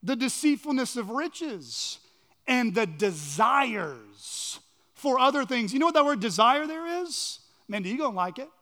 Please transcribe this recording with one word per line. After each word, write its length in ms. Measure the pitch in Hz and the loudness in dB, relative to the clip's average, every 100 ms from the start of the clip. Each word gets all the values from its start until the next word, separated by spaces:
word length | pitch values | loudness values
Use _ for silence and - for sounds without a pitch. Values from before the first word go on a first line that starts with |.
the 140 | 180 254 | -2 -2
deceitfulness 800 | 254 - 302 294 302 262 254 247 | -2 2 2 2 0 -2 -2 -4
of 140 | 202 | -4
riches, 880 | 240 330 - 320 202 127 117 - - _ _ _ _ - | -2 -4 -6 -8 -8 -10 -8 -8 -8 _ _ _ _ -2
and 300 | 254 240 190 | 2 2 0
the 100 | 214 | -2
desires 1700 | 156 202 160 147 147 220 277 269 214 165 127 104 104 - - - - _ _ _ | 0 -2 -2 -10 0 4 4 2 -2 -6 -8 -16 -20 -14 -10 -10 -10 _ _ _
for 240 | _ 285 262 | _ 0 4
other 280 | 254 285 254 | 4 4 0
things. 260 | 247 214 | 0 0
You 80 | 262 | 2
know 60 | 330 | 4
what 80 | |
that 120 | 320 285 | 4 4
word 140 | 277 | 2
desire 480 | 220 170 220 277 302 | -2 4 6 6 0
there 360 | 320 339 349 | -6 -6 -6
is? 360 | 359 - - - _ _ _ | -6 -6 -8 -10 _ _ _
Mandy, 220 | 208 185 | -6 -4
you 60 | 247 | -2
gonna 180 | 302 196 | -2 -2
like 220 | 180 180 | -4 -4
it. 120 | 277 _ | -14 _